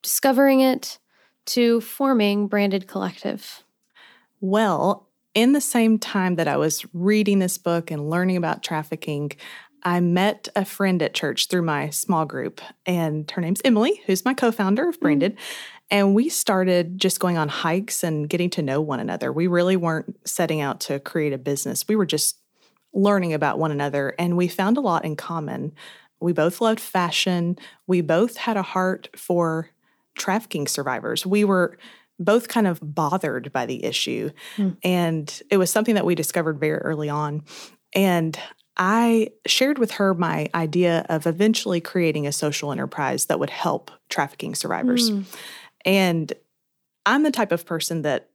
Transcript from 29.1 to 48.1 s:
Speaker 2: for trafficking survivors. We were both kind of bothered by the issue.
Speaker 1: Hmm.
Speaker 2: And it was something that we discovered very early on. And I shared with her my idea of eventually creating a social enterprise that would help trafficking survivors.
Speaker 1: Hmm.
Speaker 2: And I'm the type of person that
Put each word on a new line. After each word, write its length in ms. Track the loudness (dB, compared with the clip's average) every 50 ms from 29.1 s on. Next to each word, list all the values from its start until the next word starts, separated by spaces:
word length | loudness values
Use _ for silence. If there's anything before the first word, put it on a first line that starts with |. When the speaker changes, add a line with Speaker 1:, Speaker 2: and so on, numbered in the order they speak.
| -18
Speaker 2:
for 560 | -18 -4 -2 0 2 2 0 0 -4 -6 -8 _ _ _ _ _ _ _ _ _
trafficking 520 | -8 -4 -2 -2 -2 -2 -4 -6 -6 -4
survivors. 580 | -4 -4 -4 -4 -4 -4 -4 -4 -4 -6 -4 -2
We 180 | 2 2 4 4
were 340 | 4 4 4 4 2 -2 _ -20 -20 -20 -20 _ _ _ _
both 280 | 2 4 4 4 2
kind 200 | 0 0 2 2
of 120 | 2 0 -2
bothered 720 | -6 -8 -2 -2 0 0 0 0 -2 -2 -4 -4 -8 -4
by 140 | _ -4 -4
the 180 | -4 -6 -6 -6
issue. 460 | -4 -4 -2 -4 -4 -4 -4 -6 -8 -8 -12 -20 -14 -4
Speaker 1:
Hmm. 140 | -2 -2 -2 -2 -2 -2
Speaker 2:
And 580 | 0 2 2 2 0 0 -2 -4 -8 -12 -16 -4 _
it 80 | 2
was 140 | 2 2 4
something 240 | 2 0 2 2 2
that 100 | 2 2
we 80 | 2 0
discovered 440 | 0 -2 -2 -2 -2 -2 -2 -2 -2
very 180 | -2 -2 -2
early 320 | -2 -2 -2 -4 -2 -4 -4
on. 320 | -2 -2 -4 -4 -4 -6 -8 -10 -20 -20 -20 -20 _ _ _ _ 0
And 440 | 2 4 4 4 2 0 0 -4 -6 -12 -16 -18 _ _ _ _
I 520 | -2 0 2 2 4 4 4 4 2 2 0 -4 _ _
shared 320 | -2 2 2 2 2 2 0
with 120 | 0 -2 0
her 200 | 0 2 2 2
my 340 | 2 0 0 0 -2 -4 -2 -2
idea 520 | -2 -2 0 2 2 2 4 2 2 0 0
of 160 | -2 0 0
eventually 540 | -2 0 2 2 2 2 2 0 -2 -2 -2
creating 440 | -2 -2 -2 0 2 2 0 0 -2
a 40 | -2
social 400 | -2 -2 -2 -2 -2 -2 -4 -4
enterprise 540 | -4 -4 -6 -6 -4 -4 -2 -2 0 -2 -2
that 140 | -2 0 -2
would 100 | -2 -4
help 420 | -4 -4 -2 -2 -2 -2 -4 -10 -20 _ _
trafficking 460 | _ -4 -4 -4 -4 -6 _ -10 -8 -6
survivors. 540 | -6 -4 -4 -4 -2 0 0 2 2 2 0
Speaker 1:
Hmm. 120 | 0 -2 -6 -8 -14 -18 -16 -18 -18 -18 -20 -20 _ _ 0
Speaker 2:
And 500 | 2 4 4 4 2 2 0 -2 -4 -8 -12 _ _ _ _ _ _ _ _ _ _ _ _ _
I'm 160 | 2 4 4 4
the 80 | 2
type 200 | 2 0 0 0
of 140 | 0 -4 -2
person 380 | -6 -6 -6 -4 -4 -4 -2 -2
that 260 | 0